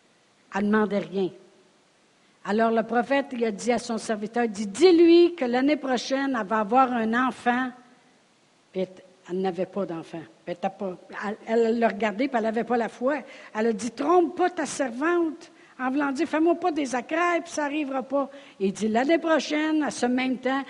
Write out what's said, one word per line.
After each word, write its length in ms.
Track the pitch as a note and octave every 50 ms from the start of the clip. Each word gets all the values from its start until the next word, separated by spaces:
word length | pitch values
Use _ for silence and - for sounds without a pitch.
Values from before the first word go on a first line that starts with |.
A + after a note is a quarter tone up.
| _ _ _ _ _ _ _ _ _ - -
Elle 120 | A#3 G#3
ne 0 | G#3
demandait 300 | G#3+ A3 G#3+ F#3 G3+ G3+
rien. 300 | E3 D#3+ F3 G3 F#3 E3+ - - - - _ _ _ _ _ _ _ _ _ _ _ _ _ _ _ _ _ _ -
Alors 260 | F#3 G3+ A3 A3+ A3+
le 140 | A3+ A3+ A3
prophète, 420 | A3+ A3+ A#3+ A3 - C#4 C#4 C4+ C#4
il 120 | C4 A#3 A#3
a 60 | A3+
dit 220 | G#3 F3+ F#3 A#3
à 60 | A#3+ G#3+
son 200 | - - A3+ G#3+
serviteur, 460 | - - A3+ G#3 G#3+ G#3 - A#3+ A#3+
il 80 | A3+
dit, « 140 | G3 G3 A3+ G3
Dis-lui 680 | G3 A#3+ D#4+ F#4+ E4+ E4 F4 E4 E4+ F4 F4 E4+ F4
que 100 | - B3+
l'année 320 | A#3+ A#3+ B3+ C4+ C#4+ D4+
prochaine, 600 | C#4+ C#4 C4 B3+ A3 - - C4+ C4+ C#4 C4+ C4 A3+
elle 60 | G#3+
va 140 | F3+ A3 A3
avoir 320 | G#3+ G3 A#3 C4 C4 B3
un 340 | B3+ A#3 A3 A3 A3+ B3 C4
enfant. » 440 | B3 - - - B3 A#3+ B3+ C4 B3+ A#3+ - - - - _ _ _ _ _ _ _ _ _ _ _ _ _ _ _
Puis 100 | - F#3
elle, 60 | F#3 F#3 - - - - _ _ - -
elle 100 | F3 F#3+
n'avait 260 | F#3+ F#3+ E3+ F3+ F3+
pas 180 | - - G#3 F#3+
d'enfant. 380 | D#3+ E3+ E3 D3+ - - E3 D3 - - _ -
Puis 100 | F3 F3
elle 20 |
t'a 140 | F3 - F#3+
pas, 260 | - - G#3 F#3 F3+ - - - - - -
elle, 120 | G3+ G#3+ - -
elle 320 | - A3+ A#3 A#3 A3+ A#3 A#3
l'a 100 | A3+ A3
regardé, 380 | - G3 A3+ G#3+ G3 G#3 C#4
puis 100 | C#4 C4
elle 80 | A3+ G#3+
n'avait 200 | A3 G#3+ A#3 A3+
pas 120 | - B3
la 120 | A#3+ A3+ G3+
foi. 300 | - - A#3+ C4 D4 C4+ G#3 - - - - - -
Elle 140 | G#3+ A3 A#3
a 40 |
dit, « 180 | A3 F#3+ G#3+ A#3+
Trompe 440 | - - C#4 D4 F4 F4+ F4 C#4 -
pas 140 | - F4+ F4+
ta 160 | F4+ - D4
servante. 840 | - - - C#4 B3 A3+ B3 D4 E4+ F4 F4 E4+ D#4+ C4 - - - - - - - - -
En 120 | B3+ B3+
voulant 200 | C4 D4 C#4+ C#4
dire, 180 | C4 C4 E4 -
fais-moi 260 | D4+ D#4 D#4+ E4+ E4
pas 160 | E4+ F#4 F4+
des 220 | D4+ D#4 C#4+ A#3+ B3+
accrètes, 500 | B3 - - D#4 E4 F4 F4 F4 E4 E4+
puis 80 | -
ça 100 | - D#4
n'arrivera 400 | D4 C#4+ C#4+ D#4 D4 C4 C4+ C4
pas. » 280 | B3+ C4 C4+ C#4+ C4+ C4+ - - - - - -
Il 120 | G3 G3+
dit, « 160 | F#3 - G#3 A3
L'année 300 | G#3+ A3+ C4+ C#4+ E4 D4+
prochaine, 640 | D4 E4 D#4+ C#4 - - D4+ D4+ D#4 D#4 D#4 D#4 D4
à 60 | B3
ce 160 | - - B3
même 320 | B3 B3 B3+ B3+ C4 B3+ -
temps, 240 | - B3+ C4+ C#4 C4